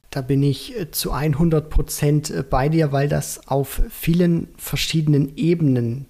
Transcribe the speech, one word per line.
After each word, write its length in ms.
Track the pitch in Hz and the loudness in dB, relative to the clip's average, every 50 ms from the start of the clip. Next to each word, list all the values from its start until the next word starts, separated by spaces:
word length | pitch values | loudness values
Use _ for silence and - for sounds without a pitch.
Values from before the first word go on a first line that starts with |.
| _ - | _ -10
Da 100 | - 139 | -8 -8
bin 220 | 131 127 139 139 139 | -2 0 0 2 2
ich, 360 | 143 135 - - - 254 226 | 2 0 -2 -6 -10 -8 -8
äh, 120 | 175 156 | -8 -6
zu 280 | - - - - - 120 | -6 -6 -6 -4 -4 -2
hundert 520 | 147 160 147 135 175 170 160 151 151 - | -2 -2 0 2 2 2 2 2 0 2
Prozent, 580 | - - 127 - - - 156 147 151 147 151 - | 0 0 0 0 -2 -2 0 2 2 2 0 -2
äh, 160 | - 165 143 - | -6 -6 -4 -2
bei 200 | - 127 131 151 | -2 0 2 2
dir, 240 | 160 165 156 143 139 | 2 2 2 2 2
weil 160 | 139 143 147 | 0 0 0
das 400 | 151 151 147 - - - - - | 0 -2 -2 -4 -10 -14 -6 -2
auf 320 | 131 139 135 - - - - 233 | -2 -2 -2 -2 0 0 0 0
vielen 600 | - - - - 170 175 175 175 170 165 - - - - | 0 -4 -2 0 2 4 4 4 2 0 -2 -6 -12 -16
verschiedenen 800 | - - - - - - - 160 156 151 147 139 - 139 - - | -8 -6 -4 -4 -4 -2 -2 0 2 4 4 2 2 0 -2 -2
Ebenen 640 | 196 165 170 165 160 139 131 123 120 117 117 139 131 - | 0 0 2 2 2 2 2 2 0 -2 -4 -6 -8 -6